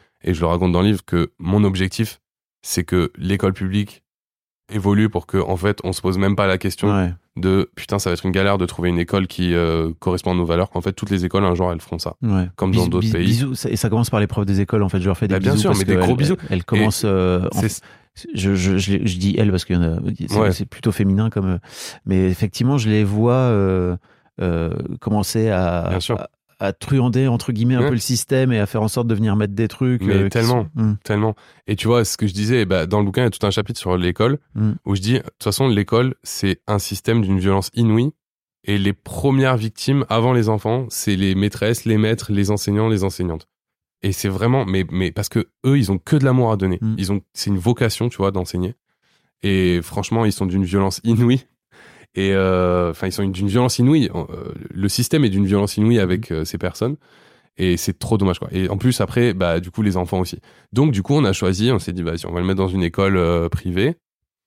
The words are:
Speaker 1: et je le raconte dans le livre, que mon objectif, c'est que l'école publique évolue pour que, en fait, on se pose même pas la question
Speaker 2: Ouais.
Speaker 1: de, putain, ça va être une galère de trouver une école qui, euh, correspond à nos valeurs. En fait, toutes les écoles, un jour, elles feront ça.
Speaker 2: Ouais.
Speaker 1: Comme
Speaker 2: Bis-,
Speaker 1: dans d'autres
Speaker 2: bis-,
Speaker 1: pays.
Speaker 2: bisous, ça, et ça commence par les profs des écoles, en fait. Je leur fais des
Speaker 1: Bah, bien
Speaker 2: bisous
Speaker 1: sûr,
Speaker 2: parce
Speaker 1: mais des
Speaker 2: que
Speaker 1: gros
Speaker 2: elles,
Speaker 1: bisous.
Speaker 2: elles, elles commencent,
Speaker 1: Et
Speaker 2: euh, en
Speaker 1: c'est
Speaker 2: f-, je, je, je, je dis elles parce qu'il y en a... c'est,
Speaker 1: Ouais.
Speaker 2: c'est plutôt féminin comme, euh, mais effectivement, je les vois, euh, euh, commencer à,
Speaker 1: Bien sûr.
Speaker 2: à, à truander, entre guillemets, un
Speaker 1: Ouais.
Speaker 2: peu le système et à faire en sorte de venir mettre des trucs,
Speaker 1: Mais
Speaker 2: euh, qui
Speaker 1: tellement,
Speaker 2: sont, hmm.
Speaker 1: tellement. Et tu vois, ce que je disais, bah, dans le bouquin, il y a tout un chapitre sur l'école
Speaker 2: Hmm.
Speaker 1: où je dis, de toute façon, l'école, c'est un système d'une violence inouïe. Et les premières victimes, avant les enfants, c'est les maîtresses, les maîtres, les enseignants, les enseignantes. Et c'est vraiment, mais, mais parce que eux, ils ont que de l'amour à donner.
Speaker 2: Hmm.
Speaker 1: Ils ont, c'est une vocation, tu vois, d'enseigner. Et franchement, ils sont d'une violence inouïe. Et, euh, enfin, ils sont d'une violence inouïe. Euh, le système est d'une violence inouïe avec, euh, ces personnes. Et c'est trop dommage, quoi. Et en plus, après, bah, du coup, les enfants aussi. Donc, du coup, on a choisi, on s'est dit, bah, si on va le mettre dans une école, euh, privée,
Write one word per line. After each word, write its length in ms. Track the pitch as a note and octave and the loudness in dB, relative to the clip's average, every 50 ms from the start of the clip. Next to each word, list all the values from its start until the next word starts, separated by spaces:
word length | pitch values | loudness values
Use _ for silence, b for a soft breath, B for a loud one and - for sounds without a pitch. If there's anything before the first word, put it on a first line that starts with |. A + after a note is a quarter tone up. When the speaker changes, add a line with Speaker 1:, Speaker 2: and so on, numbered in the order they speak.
| b b b b - | b b b b -4
Speaker 1:
et 100 | - F#2 | -4 -2
je 60 | D#2+ | 0
le 60 | E2+ E2 | 0 0
raconte 240 | E2+ F2 F#2 F2+ | 0 2 2 2
dans 100 | E2+ F2 | 2 2
le 60 | F#2 G#2 | 2 2
livre, 160 | G#2+ F#2 - | 0 0 -2
que 260 | - - F2 D#2+ - - _ | -2 -2 -2 -2 -2 -4 _
mon 260 | E2+ E2 F#2+ G#2 G#2 | -4 0 2 2 2
objectif, 540 | G2 F#2 F#2 F#2+ F#2+ - - A2+ - - - _ _ _ _ _ _ _ _ | 2 2 0 -2 -2 -2 -4 -4 -4 -6 -14 _ _ _ _ _ _ _ _
c'est 220 | _ - - - E2+ | _ -6 -4 -4 -4
que 280 | - F2+ F2+ E2 - - - | 0 0 0 0 0 -4 -6
l'école 360 | D2+ F2+ G2 F#2 F#2+ F#2+ F#2+ | -4 -4 -2 0 0 -2 -2
publique 500 | - G2 F#2+ F#2+ G#2 G#2 G2+ - - _ _ _ _ _ _ _ _ _ _ _ _ _ _ G#2 | -2 -4 -2 -2 -2 -2 -4 -8 -18 _ _ _ _ _ _ _ _ _ _ _ _ _ _ -8
évolue 360 | G#2+ F#2 G2+ G2+ G2+ A2 G#2+ | -2 0 2 4 4 2 2
pour 180 | - F2 - - | 0 -2 -6 -2
que, 100 | - G2 | -2 -2
en 180 | E2+ - F#2+ | 0 0 -2
fait, 240 | F2 F2 G#2 G2+ - - | -2 0 -2 -2 -2 -4
on 100 | F#2+ F#2 | -6 -6
se 80 | - | -2
pose 160 | - F#2+ F#2+ F#2 | -2 -2 0 0
même 180 | G2 G2 G#2 | 0 0 2
pas 100 | - G2+ G2 | 2 2 0
la 100 | F#2 F#2 | 0 0
question 360 | - G2 F2+ - - G#2 G2+ | -2 -4 -4 0 0 0 2
Speaker 2:
Ouais. 200 | G2 F#2 F2 F2 - _ _ _ - | 2 0 -2 -4 -8 _ _ _ -4
Speaker 1:
de, 320 | F2 F#2 F#2+ G2 - - _ | 0 0 2 2 0 -2 _
putain, 240 | - - - G2+ G2+ | -14 -8 -4 -4 -2
ça 100 | - F#2+ | -2 -2
va 60 | F2 | -4
être 100 | - - | -2 -2
une 60 | F#2 F2 | -2 0
galère 240 | F#2+ F#2+ G2+ G2+ F#2+ | 0 2 2 2 0
de 80 | F2+ | -2
trouver 240 | F2 - - E2+ F2+ | -4 -4 -2 -2 0
une 100 | F2 F2 | 0 0
école 280 | F2 - - G2 F#2+ F2+ | -2 0 0 -2 -2 -2
qui, 260 | - - F2+ F2+ F2 | -4 -4 -2 0 2
euh, 380 | E2+ E2+ E2 D#2+ E2 D#2+ E2 E2 - | 2 2 0 0 0 -2 -2 -4 -4
correspond 320 | - F#2 F2+ F2+ - F#2 | -2 -2 -2 -2 -2 -2
à 40 | F2+ | 0
nos 80 | F2+ F2 | 0 0
valeurs. 240 | E2 E2+ E2+ F#2 - - | 0 0 0 0 -2 -4
En 80 | F2+ | -6
fait, 100 | E2+ G2 F#2 | -4 -4 -6
toutes 160 | - - G2 | -6 -4 -2
les 140 | G2+ F#2 F2 | -2 -2 -2
écoles, 220 | F2+ - G2 G2+ | 0 0 2 2
un 100 | F#2 F2+ | 2 2
jour, 160 | E2+ F#2 F2+ | 0 0 -2
elles 80 | F2 E2 | -2 -6
feront 200 | - - F2 E2+ | -8 -10 -10 -8
ça. 160 | - E2 - - | -8 -10 -8 -4
Speaker 2:
Ouais. 280 | - A2+ G2+ F#2+ F2+ F2+ - - | -2 0 0 0 0 -2 -4 -2
Speaker 1:
Comme 140 | - F#2+ | -2 0
Speaker 2:
Bis-, 60 | F#2 - | 2 2
Speaker 1:
dans 60 | F2+ F2+ | 2 2
d'autres 180 | F2 F2+ F#2 | 0 0 0
Speaker 2:
bis-, 80 | A2+ A2 | 0 0
Speaker 1:
pays. 120 | E2+ F2 F#2 | 0 2 2
Speaker 2:
bisous, 280 | A#2 A#2 C3+ C3+ C3 | 2 2 0 -4 -4
ça, 140 | - - A3 | -6 -6 -4
et 60 | - G#2+ | -4 -2
ça 120 | - A2+ | -2 0
commence 200 | G#2 A2+ A#2+ - | 0 0 0 0
par 100 | - G#2+ | 0 0
les 80 | G#2 F#2+ | -2 0
profs 180 | - - G2+ | -2 -2 -2
des 140 | G2 G2+ F#2+ | 0 2 0
écoles, 240 | G2+ - - G#2+ G2+ | 0 0 0 0 0
en 60 | F#2 | 0
fait. 100 | - F#2+ | 0 0
Je 60 | F2+ | 0
leur 120 | G2 F#2 - | 0 0 0
fais 100 | A2 G2+ | 0 -2
des 60 | F#2+ | 0
Speaker 1:
Bah, 40 | F#2+ | 0
bien 120 | F#2+ B2+ | 2 2
Speaker 2:
bisous 100 | - G#2+ | 2 2
Speaker 1:
sûr, 80 | - F#3+ | 2 2
Speaker 2:
parce 100 | - G2 | 2 2
Speaker 1:
mais 60 | G2 | 2
des 100 | G2+ G2 | 2 2
Speaker 2:
que 40 | F2+ | 4
Speaker 1:
gros 100 | F2+ F2+ | 4 2
Speaker 2:
elles, 60 | - B2 | 2 2
Speaker 1:
bisous. 180 | D3 D3 F#3 - - C#3+ | 2 0 0 -2 -2 -4
Speaker 2:
elles, 60 | G2+ F2+ | -4 -4
elles 80 | F2 | -2
commencent, 380 | - A#2 A2 G#2+ G#2+ G2+ - - | 0 2 2 2 2 0 0 0
Speaker 1:
Et 20 | G#2 | 0
Speaker 2:
euh, 400 | G2 F#2+ F#2 F#2 F2+ F2+ F#2 - - | 2 2 2 2 2 2 0 -2 0
en 80 | - | 0
Speaker 1:
c'est 60 | - A2 | 0 0
Speaker 2:
f-, 140 | - - B B B B B B _ - - E4+ D#4 | -2 -4 B B B B B B _ -20 -16 -10 -6
je, 220 | A2 F#2 G2 G2 | -2 0 0 0
je, 220 | F#2 F2+ F#2+ F#2+ F#2+ | 2 2 2 2 2
je, 200 | F#2+ G2 G2+ - - | 0 0 0 0 0
je 120 | G#2+ F2+ F2+ | -2 -2 0
dis 180 | F#2 G2 F#2 - | 0 0 2 2
elles 140 | A2 G#2 | 2 2
parce 120 | F#2 F2+ - | 2 0 0
qu'il 120 | - F#2 | 0 0
y 40 | F2 | 2
en 40 | F2 | 2
a... 160 | E2 E2 E2+ - - - - - - | 2 0 -2 -2 -4 -6 -6 -6 -2
c'est, 80 | G2+ G#2+ | 2 2
Speaker 1:
Ouais. 140 | A2 G2+ | 4 4
Speaker 2:
c'est 140 | F#2 - G2+ | 2 0 -4
plutôt 260 | - - - - A#2 | -8 -10 -4 -2 -2
féminin 380 | G2+ - G#2 G2 F#2+ G2+ A2 A2+ | 0 2 2 2 2 2 0 0
comme, 160 | - G#2 F#2+ F#2 | -2 -2 -2 -2
euh, 100 | F2+ F2 B B B B B B B B B | -2 -4 B B B B B B B B B
mais 220 | - G2 F#2 F#2 F#2 | 0 2 2 2 2
effectivement, 480 | F2+ - - G2 - - A#2 B2+ C#3+ C#3 | 0 0 -2 -4 -2 -2 0 0 2 2
je 120 | A2 A2 | 2 2
les 140 | G#2+ G#2+ G#2+ | 2 2 2
vois, 280 | G2 G#2 G#2+ A2+ A#2+ B2 | 2 2 2 2 2 2
euh, 600 | C3 C3 B2 A2+ G2+ G2 F#2+ F#2 F#2 F2+ F2+ F2 F2 b b b b b b b - | 2 2 2 2 2 2 2 2 0 0 -2 -4 -6 b b b b b b b -4
euh, 320 | F2+ F2+ E2+ E2 E2 E2 - - - - - - | -2 -2 0 -2 -2 -4 -4 -6 -6 -8 -10 -8
commencer 500 | - G2+ G#2 G#2 G2 - - A2+ A2 A2+ | -4 -2 -2 0 -2 -2 0 0 0 2
à, 380 | G2+ F2+ F#2 F2 F2 F2 E2+ F2 | 2 2 0 0 0 -2 -2 -2
Speaker 1:
Bien 100 | F2+ F#2 | -2 -2
sûr. 200 | F2+ - A#2 - | -2 -2 -4 -4
Speaker 2:
à, 100 | - - - _ _ _ _ _ | -4 -10 -16 _ _ _ _ _
à 140 | G2 G2 F#2+ | -4 -4 -4
truander, 540 | - - - C#3 C3+ A#2+ B2 A2+ C3 C3+ C3 | -4 -4 0 0 2 2 2 2 2 2 2
entre 240 | A#2+ A#2 - - | 0 0 -2 -2
guillemets, 240 | A#2+ G#2 A#2 B2 C3 | -2 0 0 2 2
un 60 | B2 | 2
Speaker 1:
Ouais. 60 | A#2+ C#3+ | 2 2
Speaker 2:
peu 40 | C3 | 2
le 60 | A2 | 0
système 520 | - - B2+ A2 - - C#3 C3 C3 B2+ | 0 -2 -2 -2 0 0 0 2 2 2
et 80 | A#2+ G#2+ | 2 2
à 60 | G2+ | 0
faire 160 | - - A2+ | 0 0 -2
en 60 | G#2+ G#2+ | -2 0
sorte 180 | - B2 A#2+ A#2 | 0 -2 0 0
de 60 | A2+ | 0
venir 200 | G2+ A2+ G#2+ G2 | 0 2 2 2
mettre 180 | G#2+ G#2+ G2+ G2+ | 2 0 0 0
des 140 | G#2 A#2 G#2 | -2 -2 -2
trucs, 340 | - - C3+ B2+ B2+ A#2 F#2+ | -2 -2 0 0 0 0 0
Speaker 1:
Mais 100 | G2+ G2 | 2 2
Speaker 2:
euh, 80 | F#2+ G2 | 4 2
qui 60 | G2 | 2
Speaker 1:
tellement, 380 | - A#2+ A2+ A#2 B2 B2 G#2 D#3 - | 2 0 2 2 2 0 0 -2 -2
Speaker 2:
sont, 60 | - A2 | 0 0
hmm. 120 | G#2+ G#2+ G#2 - | 0 0 -2 -2
Speaker 1:
tellement. 320 | - G#2+ G#2 G#2+ A2 G#2 b b b b b b - | -2 0 0 0 0 -2 b b b b b b -4
Et 80 | G#2+ | -4
tu 120 | - - A2 | -2 2 2
vois, 160 | A#2+ A#2+ A2 | 4 4 2
ce 120 | - - - | 0 -2 -2
que 80 | A2+ | -2
je 80 | G#2 F2+ | -2 0
disais, 320 | G#2 G#2 G#2+ B2+ B2 G#2+ | 0 0 2 2 2 2
bah, 220 | F2+ F#2 F2+ D#2+ F2+ | 2 2 0 2 2
dans 100 | G2+ G#2+ | 2 2
le 60 | G#2 | 2
bouquin, 160 | G2 F#2+ B2+ | 2 2 2
il 40 | B2+ | 0
y 20 | A2+ | 0
a 20 | |
tout 140 | G2+ - - | 0 0 -2
un 60 | G2+ | 0
chapitre 280 | G2 A2+ G#2 - A#2 - | 0 0 -4 -4 -8 -8
sur 160 | - F#2 F2+ F2+ | -2 -2 0 2
l'école 420 | F2+ F2+ F2 - G#2+ B2 C#3 D3 - _ _ | 2 0 2 2 2 2 2 0 -4 _ _
Speaker 2:
Hmm. 180 | G#2+ G#2+ G#2+ G#2 - - | -2 0 0 0 -2 -4
Speaker 1:
où 100 | - G2+ | -2 -2
je 60 | F#2+ | -2
dis, 120 | F#2 G#2+ B2 | 0 0 0
de 60 | B2+ | -2
toute 240 | - - - _ - | -2 -6 -14 _ -4
façon, 240 | G#2+ G2+ - C3+ C3 | -4 0 0 2 2
l'école, 480 | A2 G2+ G2+ - - A#2 B2+ C3 B2+ - _ | 2 2 0 2 2 2 2 0 -2 -6 _
c'est 380 | - - - - G2 F#2 - _ - | -12 -8 -2 -2 0 -2 -2 _ -2
un 120 | G#2+ G2+ | -2 -2
système 420 | - - G2+ G2 - - A2+ A#2 | -2 -4 -8 -6 -2 0 2 2
d'une 160 | G#2+ F#2+ G2 F#2+ | 2 2 2 2
violence 300 | F2+ G2 F#2+ G2 F#2+ - - | 2 2 2 2 0 -2 -2
inouïe. 360 | A#2 A#2 A2+ G#2+ A2+ B2 D3 - _ _ _ _ _ _ _ _ _ _ | 0 2 2 4 2 2 0 -4 _ _ _ _ _ _ _ _ _ _
Et 160 | - G2+ G2+ | -2 -2 0
les 140 | G2 G2+ G2 | 0 0 -2
premières 640 | - _ - - - - C#3 C3+ C3+ C3+ C3 B2+ A#2 | -2 _ -12 -10 -2 0 2 2 4 2 2 2 0
victimes, 480 | G#2+ A2+ - - - - C3+ C#3+ B2+ - | -2 -4 -6 -6 -2 0 0 0 0 0
avant 240 | A2 A#2 A#2 B2+ B2+ | 0 2 2 2 2
les 160 | A#2+ A2 G#2+ | 2 2 2
enfants, 380 | A2 G#2 - G#2+ A#2 B2+ C3 A2 | 0 0 0 -2 -2 -2 -4 -6
c'est 260 | - - - G#2+ G2+ | -8 -6 -2 0 0
les 200 | F#2 G2 F#2+ F#2+ | 2 2 2 2
maîtresses, 500 | F#2+ G2+ G#2 - - G#2 G#2+ A#2 - - | 2 0 0 -2 -2 -2 0 0 -2 0
les 120 | A2+ A2 G#2+ | 0 2 2
maîtres, 320 | G#2+ A2 A#2 A#2 - - | 2 2 0 -2 -2 -2
les 180 | G#2 G2+ G2+ G2 | 0 0 2 0
enseignants, 400 | G#2 G2+ - - G2+ G#2 A2 A2+ | 0 -2 -2 -2 0 0 2 2
les 140 | A2 G2 F#2+ | 0 0 0
enseignantes. 440 | G2 - - F2+ F2 E2 D#2+ - _ _ _ _ _ _ _ _ _ _ _ - | -2 -2 -4 -4 -4 -4 -8 -10 _ _ _ _ _ _ _ _ _ _ _ -4
Et 80 | G2 | -4
c'est 180 | F#2+ - - G2+ | -4 -2 -2 -4
vraiment, 360 | F#2+ F2+ F2+ - B2+ C3+ A#2+ | -2 0 0 2 2 0 0
mais, 200 | F#2 F#2 F#2+ F#2 - | 0 0 -2 -2 -2
mais 200 | D#2 F#2 F#2+ F2+ | -2 -2 -2 -2
parce 180 | - - G#2 - | -2 -4 -6 -2
que 180 | - A#2 - - _ _ - | -2 -4 -4 -4 _ _ 0
eux, 120 | C3 C#3 C#3+ | 2 2 2
ils 120 | A2 F#2 | 2 2
ont 60 | G2 F#2 | 0 -2
que 180 | - - D#3+ | 0 0 0
de 100 | D3+ C3+ | 2 4
l'amour 260 | C3+ B2+ B2+ B2 A2+ | 4 4 4 4 2
à 60 | A2 G2 | 2 0
donner. 200 | F#2+ F#2+ F2+ F2 | 0 -2 -2 -2
Speaker 2:
Hmm. 120 | A2 A2 A2 G2+ | -2 -4 -2 -2
Speaker 1:
Ils 120 | G2 F2+ | -2 -2
ont, 100 | G2+ G2 - _ _ | -2 -4 -4 _ _
c'est 160 | - - G2+ | -8 -4 -2
une 80 | G2+ F#2 | -2 0
vocation, 520 | F2 A2+ A#2+ - B2 A2 - - A#2 B2 | 2 0 2 2 0 0 0 -2 -4 -4
tu 80 | - - | -2 -2
vois, 120 | G2 G2 | -2 -2
d'enseigner. 460 | G2 F#2+ F2+ - - F2+ F2+ F#2+ A#2 - _ _ _ _ _ _ _ _ _ _ _ _ | 0 -2 -6 -4 -4 -4 -4 -4 -6 -10 _ _ _ _ _ _ _ _ _ _ _ _
Et 380 | - G2+ F#2+ F#2+ F#2 F2+ F2 F2 | -2 0 2 2 4 4 2 2
franchement, 440 | E2 - - G#2 G2+ - A2 A2+ A#2 | -2 -4 -6 -6 -4 -2 0 2 2
ils 60 | G#2+ | 2
sont 140 | F#2+ - G2+ | 0 0 -2
d'une 180 | F#2 F2 G2 F#2+ | -2 0 0 0
violence 360 | F2 F#2 G2+ F#2+ F#2+ - - - | 0 2 2 2 0 -2 -2 -2
inouïe. 420 | A#2 A#2 A2+ B2 A#2 B2+ C3 - _ _ _ _ B B B B B B B B B _ | 0 2 2 4 4 2 2 -2 _ _ _ _ B B B B B B B B B _
Et, 160 | F#2+ G2 F#2+ G2 | -4 -2 0 2
euh, 580 | F#2+ F#2+ F#2+ F#2 F#2 F2+ F2+ F2+ F2+ F2 E2+ | 2 2 2 2 2 2 2 2 2 0 0
enfin, 160 | D#2+ - - F#2+ | -2 -4 -4 -4
ils 40 | |
sont 160 | F#2+ - G2+ G2 | -4 -2 -4 -4
d'une 200 | F#2+ F#2 G2+ G2+ | -2 -2 -2 0
violence 300 | F#2+ B2 B2 B2 - - | 2 2 2 2 2 2
inouïe. 320 | A#2+ C3 D#3 D#3+ A#2+ - - | 4 4 4 4 2 0 -2
Euh, 100 | E2+ D#2+ - - - - - - - - - | -6 -8 -8 -10 -12 -12 -12 -12 -12 -14 -12
le 180 | - F2+ G2 G2+ | -6 -4 -2 -2
système 340 | - - A#2+ - - D#3 C#3+ | 0 -2 -2 0 2 2 2
est 60 | A2 | 2
d'une 160 | F#2+ G2 G2+ | 2 2 2
violence 320 | F#2+ G2+ G2+ G2+ G2+ - - | 2 2 2 0 0 0 2
inouïe 220 | G#2 A2+ A#2+ A2 | 2 4 4 4
avec, 320 | G2 F2+ F2+ G#2 A2+ - | 2 2 0 -2 -2 -4
euh, 140 | E2 D#2+ D#2+ | -4 -4 -4
ces 120 | - - - | -6 -6 -6
personnes. 380 | - F2+ - - A2 B2 D3 b b b b b b b b b b b b - | -6 -6 -4 -4 -4 -4 -4 b b b b b b b b b b b b -2
Et 200 | F#2 F#2 F2 E2+ | 0 0 0 0
c'est 200 | - - F#2 - | 0 -4 -6 -6
trop 180 | - - A2+ G2+ | -2 -2 0 2
dommage, 220 | G2+ F#2+ F2 - | 2 2 0 0
quoi. 80 | - - | -4 -6
Et 180 | - F#2 F#2+ F2+ | -4 -2 -2 -2
en 80 | G2+ G2 | -2 0
plus, 240 | - B2+ B2 - | 0 0 0 0
après, 320 | G#2 F2+ - B2 A#2+ A#2+ F#2 | -2 -2 0 2 2 2 2
bah, 260 | F#2+ F#2 E2+ E2 F2 | 0 0 0 0 0
du 100 | F2+ F#2 | -2 -4
coup, 100 | - - G#2+ | -4 -2 0
les 140 | G2+ F#2 F#2 | 0 0 0
enfants 220 | F2+ E2+ - F#2 | -2 -2 -2 -2
aussi. 200 | F#2 - - - b b b b b b - | -2 -4 -6 -12 b b b b b b 0
Donc, 180 | A#2 C#3+ D#3 | 2 2 2
du 120 | B2+ G2 F#2 | 2 0 0
coup, 100 | - C#3+ | 2 2
on 100 | D3+ C#3 | 2 4
a 80 | F#2+ F#2+ | 2 2
choisi, 380 | - - F#2 F#2+ F#2 G#2+ A#2+ | 0 0 0 0 2 2 2
on 60 | B2 F#2+ | 2 0
s'est 140 | - - F2 | -2 -4 -6
dit, 80 | F#2 E2+ | -4 -4
bah, 140 | E2 E2+ F2 | -4 -4 -6
si 80 | - | -6
on 60 | F2 | -6
va 80 | E2+ F2 | -4 -2
le 60 | F2+ | -2
mettre 120 | F#2+ F#2+ F#2+ | 0 0 0
dans 100 | F#2+ F#2+ | 0 0
une 120 | F2+ F#2+ F2 | 0 0 -2
école, 340 | F2 - - G2 G2 G2 F#2 | -2 0 0 0 2 2 2
euh, 320 | F2 E2 F2 E2+ E2+ E2+ | 2 2 2 0 0 -2
privée, 480 | - - - F#2 F2 F2+ G#2 D3 E3+ - _ _ _ _ _ _ _ _ _ | -4 -4 -4 -4 -2 0 0 0 -2 -4 _ _ _ _ _ _ _ _ _